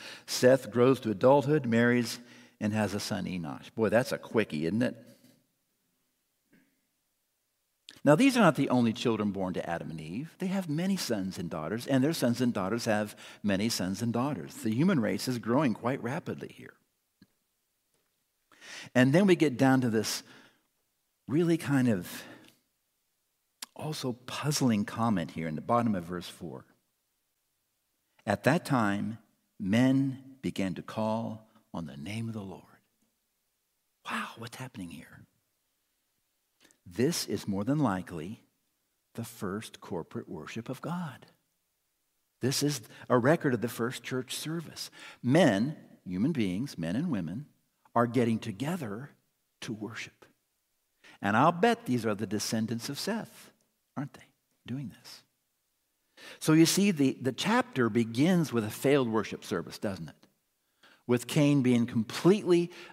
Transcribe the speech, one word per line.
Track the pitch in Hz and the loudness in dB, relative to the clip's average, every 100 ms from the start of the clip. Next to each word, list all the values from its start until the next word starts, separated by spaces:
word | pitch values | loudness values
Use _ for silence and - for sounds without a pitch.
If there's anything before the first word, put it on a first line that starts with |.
| - - - | -18 -18 -8
Seth | - 123 135 - | 2 6 4 2
grows | 120 127 131 | 4 4 4
to | 110 | 0
adulthood, | 95 127 143 131 151 | 2 6 6 4 0
marries, | 120 113 120 123 113 - - - - - | 2 4 4 2 0 -6 -16 -20 -20 -6
and | 107 | -4
has | 107 101 | 0 -2
a | 104 | -2
son, | - 101 90 | -6 -6 -6
Enosh. | 90 76 65 - | -6 -8 -12 -12
Boy, | - 107 | -2 2
that's | 110 131 | 2 2
a | 76 | -6
quickie, | - 120 101 76 82 | -2 0 0 -2 -2
isn't | 107 | 0
it? | 123 - - - _ _ _ _ _ _ _ _ _ _ _ _ _ _ _ _ _ _ _ _ _ _ _ _ _ _ - - | -2 -4 -20 -20 _ _ _ _ _ _ _ _ _ _ _ _ _ _ _ _ _ _ _ _ _ _ _ _ _ _ -20 -2
Now, | 139 151 | 4 6
these | 269 240 | 6 6
are | |
not | 180 143 | 6 6
the | 135 | 2
only | 127 117 | 2 2
children | - 127 107 104 | 2 0 0 0
born | 95 92 | -2 -4
to | 87 - | -4 -4
Adam | 82 76 | -6 -6
and | 80 | -10
Eve. | 80 101 160 - | -8 -8 -10 -8
They | 185 | -4
have | 196 175 | -4 -2
many | 151 190 185 | -4 -2 -2
sons | - 107 92 101 | -2 -4 -4 -6
and | 85 | -8
daughters, | 82 80 113 120 | -6 -6 -6 0
and | 135 | 2
their | 143 | 2
sons | 160 127 120 | 2 0 2
and | 123 | 0
daughters | 107 92 117 117 | 0 -2 -2 0
have | 104 104 - - - | 0 -2 -8 -20 -6
many | 101 95 113 | 0 2 0
sons | - 92 95 | 0 -4 -2
and | 117 | -2
daughters. | 117 139 104 73 | -2 -2 -4 -10
The | - 110 | -6 -4
human | 113 185 156 | 2 2 2
race | 104 98 131 | 2 -2 -4
is | 120 | -4
growing | 104 127 139 | 0 2 2
quite | 98 123 135 | 0 -4 -4
rapidly | 113 160 - 73 - | -4 -6 -8 -10 -10
here. | - - _ _ _ _ _ _ _ _ _ _ _ _ _ _ _ _ _ _ _ - - - | -16 -20 _ _ _ _ _ _ _ _ _ _ _ _ _ _ _ _ _ _ _ -18 -18 -2
And | 123 127 | 4 6
then | 165 196 | 6 6
we | 175 | 6
get | 151 120 | 4 4
down | 135 131 | 4 4
to | 123 | 4
this | 110 101 - - - - _ _ _ _ _ _ _ - | 0 0 -6 -10 -20 -20 _ _ _ _ _ _ _ -4
really | 151 170 160 | 0 2 0
kind | - 139 123 | 2 2 4
of | 95 85 - - - - _ _ _ _ _ _ _ _ _ _ _ - - | 2 -2 -12 -16 -20 -20 _ _ _ _ _ _ _ _ _ _ _ -18 -10
also | 156 156 127 117 - | -8 -4 -6 -6 -10
puzzling | - 139 143 131 107 | -4 -2 2 4 2
comment | 104 - 117 95 80 | 0 -2 0 0 -2
here | 82 80 | -6 -6
in | |
the | 76 | -6
bottom | - 117 117 | 0 0 2
of | 95 | -2
verse | 85 90 - | -4 -10 -10
four. | - 85 64 - _ _ _ _ _ _ _ _ _ _ _ _ _ _ _ 110 | -14 -14 -14 -20 _ _ _ _ _ _ _ _ _ _ _ _ _ _ _ -4
"At | 101 | 2
that | 127 170 | 2 2
time, | - 131 101 101 101 113 _ _ _ _ | 2 2 2 0 -4 -8 _ _ _ _
men | 95 113 131 135 139 131 - - | 0 4 4 4 0 -4 -14 -8
began | 90 90 98 | -6 -4 -6
to | - | -6
call | - 113 110 110 113 110 - _ _ | -10 -6 -4 -4 -6 -10 -16 _ _
on | - 78 | -12 -12
the | 69 | -12
name | 82 110 113 | -10 -8 -8
of | |
the | 107 | -10
Lord." | 95 85 - _ _ _ _ _ _ _ _ _ _ _ _ _ - | -12 -16 -20 _ _ _ _ _ _ _ _ _ _ _ _ _ -10
Wow, | 113 110 110 | -8 -10 -12
what's | 117 - | -16 -12
happening | 127 - 87 | -14 -12 -12
here? | 73 - - - _ _ _ _ _ _ _ _ _ _ _ _ _ _ _ | -14 -18 -20 -20 _ _ _ _ _ _ _ _ _ _ _ _ _ _ _
This | - 87 139 170 - | -16 0 0 0 -4
is | 101 - | -4 -2
more | 98 | -4
than | 107 151 | 0 2
likely | 123 92 87 82 85 117 _ _ _ _ _ _ _ | 2 0 -6 -10 -10 -12 _ _ _ _ _ _ _
the | - | -12
first | 117 - 98 104 - - | -12 -8 -8 -6 -10 -18
corporate | - 87 78 117 - | -10 -10 -8 -12 -12
worship | 90 - 113 120 | -14 -12 -12 -10
of | 127 | -12
God. | 135 175 160 117 - _ _ _ _ _ _ _ _ _ _ - | -10 -8 -10 -14 -20 _ _ _ _ _ _ _ _ _ _ -4
This | 123 - | -2 0
is | 143 135 - - - | -2 -2 -10 -20 0
a | 123 | 4
record | 123 165 147 | 4 4 2
of | 117 | -2
the | 113 | -4
first | - 117 - | -4 -6 -6
church | - 131 123 | -8 -8 -6
service. | - 151 165 147 - - - - - | -10 -8 -8 -10 -14 -14 -16 -20 -6
Men, | 120 156 151 98 139 - - - | 0 4 6 4 0 -4 -16 -20
human | 92 92 139 | -8 -2 -2
beings, | 147 98 92 143 - | 0 -2 -2 -6 -6
men | 82 107 | -4 -4
and | 175 | -2
women, | 107 80 110 147 _ _ _ _ | -4 -4 -8 -12 _ _ _ _
are | 117 120 | 0 2
getting | 123 117 110 | 2 2 0
together | 120 95 139 180 113 104 143 _ _ _ _ _ | -4 -6 -4 -4 -6 -8 -12 _ _ _ _ _
to | - | -10
worship. | 107 104 110 - _ - _ _ _ _ _ _ _ - - | -10 -10 -12 -14 _ -20 _ _ _ _ _ _ _ -20 -8
And | 101 107 | 0 4
I'll | 156 | 4
bet | 175 233 233 - | 4 2 2 0
these | 123 | -2
are | 110 101 | 0 -2
the | 104 | -2
descendants | 104 - 113 110 117 - | -4 -2 -2 -2 -4 -6
of | 143 | -8
Seth, | - 220 - - - _ _ _ _ 127 | -4 -6 -8 -16 -20 _ _ _ _ -10
aren't | 143 | -10
they, | - - _ _ _ - | -12 -20 _ _ _ -12
doing | 135 127 | -10 -10
this? | - - - _ _ _ _ _ _ _ _ _ _ - - | -14 -20 -20 _ _ _ _ _ _ _ _ _ _ -20 -6
So | - | 4
you | 156 165 | 6 6
see, | - 202 | 6 2
the, | 151 135 - | 4 2 2
the | 127 | -4
chapter | 113 185 247 240 135 117 | -2 0 0 0 0 2
begins | 113 113 117 165 180 143 | 2 0 2 4 4 2
with | 117 | -2
a | 107 | -4
failed | - 135 143 120 | -2 2 2 2
worship | 110 98 95 | -2 -2 -10
service, | - 90 80 - | -6 -6 -6 -8
doesn't | 107 90 78 | -8 -6 -10
it? | - _ _ _ _ _ _ _ _ - | -14 _ _ _ _ _ _ _ _ 0
With | 120 - | 0 2
Cain | 156 143 143 | 4 4 4
being | 123 123 113 | 4 4 2
completely, | 113 107 - 170 208 180 175 175 - - | 0 -2 2 4 4 4 2 2 -8 -10